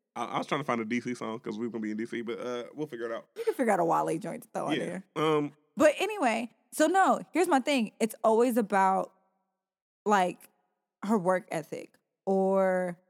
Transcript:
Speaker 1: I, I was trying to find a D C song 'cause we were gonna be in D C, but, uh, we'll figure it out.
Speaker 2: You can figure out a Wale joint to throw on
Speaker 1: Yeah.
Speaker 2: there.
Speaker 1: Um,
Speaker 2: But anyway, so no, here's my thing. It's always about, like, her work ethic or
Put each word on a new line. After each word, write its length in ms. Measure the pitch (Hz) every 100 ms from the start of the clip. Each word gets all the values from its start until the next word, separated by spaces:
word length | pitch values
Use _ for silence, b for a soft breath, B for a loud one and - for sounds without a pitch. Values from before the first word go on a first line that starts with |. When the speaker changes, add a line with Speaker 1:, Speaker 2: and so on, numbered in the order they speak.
| _
Speaker 1:
I, 100 | 120 117
I 120 | 147
was 80 | -
trying 140 | 151
to 40 |
find 160 | 139 120
a 40 |
D 160 | 110 120
C 140 | 123
song 240 | 123 113 113
'cause 180 | 113 107
we 80 | 117
were 60 |
gonna 100 | 113
be 80 | 107
in 60 | 107
D 80 | 113
C, 140 | 120
but, 180 | 113 101
uh, 260 | 120 123 113
we'll 120 | 139 151
figure 200 | 117 117
it 60 |
out. 140 | 113 - -
Speaker 2:
You 80 |
can 100 | 466
figure 180 | - 233
out 80 | 185
a 40 |
Wale 340 | 165 156 160 160
joint 240 | 165 160
to 60 | -
throw 140 | 175 -
on 60 | 147
Speaker 1:
Yeah. 20 |
Speaker 2:
there. 200 | 170 180 - 151
Speaker 1:
Um, 360 | 156 151 147 - _ -
Speaker 2:
But 180 | 302 -
anyway, 520 | 427 415 254 220 240 _ _
so 160 | - 240
no, 340 | 381 339 208 185
here's 160 | 302 349
my 120 | 277
thing. 320 | 269 277 214 -
It's 160 | 220 -
always 340 | - 220 254 233
about, 540 | 196 196 190 190 - _ _ _ _ _ _ _ _ _
like, 460 | 208 202 180 - - _ _ _ _ -
her 120 | 202 220
work 300 | 175 185 -
ethic 440 | 165 151 - - _ _ _ -
or 720 | 190 190 190 190 185 180 170 _